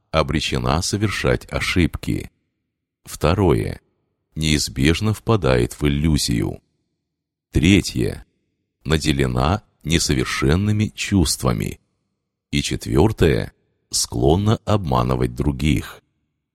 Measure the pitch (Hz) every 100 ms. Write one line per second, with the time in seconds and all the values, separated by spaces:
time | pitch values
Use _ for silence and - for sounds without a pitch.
0 | _ 80 69 76 - 69 62 76 - 101
1 | 104 - 71 60 - - - 90 80 -
2 | - 50 - _ _ _ _ _ _ _
3 | - - 76 92 92 58 50 50 _ _
4 | _ _ _ 78 78 76 - - 69 87
5 | 107 104 - 110 71 64 62 - 73 71
6 | 80 71 - 57 50 50 _ _ _ _
7 | _ _ _ _ _ - 78 98 - -
8 | 53 50 - _ _ _ _ _ - 80
9 | 73 69 65 62 71 104 - _ 73 82
10 | - 67 62 - 67 85 104 107 107 -
11 | - 98 80 - 64 55 50 - _ _
12 | _ _ _ _ _ 73 - - - 64
13 | 104 - 82 58 50 - _ _ _ -
14 | - 57 65 87 104 98 - 101 76 62
15 | 62 64 64 60 69 65 76 57 - -
16 | _ _ _ _ _